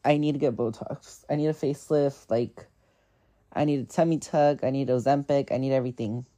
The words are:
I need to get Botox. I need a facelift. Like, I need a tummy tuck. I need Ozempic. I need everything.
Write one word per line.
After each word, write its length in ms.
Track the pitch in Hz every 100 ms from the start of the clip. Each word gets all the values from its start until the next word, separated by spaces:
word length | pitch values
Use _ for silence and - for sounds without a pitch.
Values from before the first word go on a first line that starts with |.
I 100 | 143 147
need 140 | 151
to 80 | 139
get 160 | 143
Botox. 680 | 117 113 110 - - - - -
I 60 |
need 120 | 147 151
a 60 |
facelift. 760 | 156 143 147 - 151 143 - -
Like, 380 | 113 117 - - _ _ _ _ _ _ _ _
I 140 | -
need 160 | 151 143
a 20 |
tummy 340 | 120 - 165 156
tuck. 460 | - 160 147 143
I 60 | 131
need 180 | 135 123
Ozempic. 640 | 127 120 143 139 143 131
I 60 | 127
need 160 | 135
everything. 520 | 131 123 123 113 120 123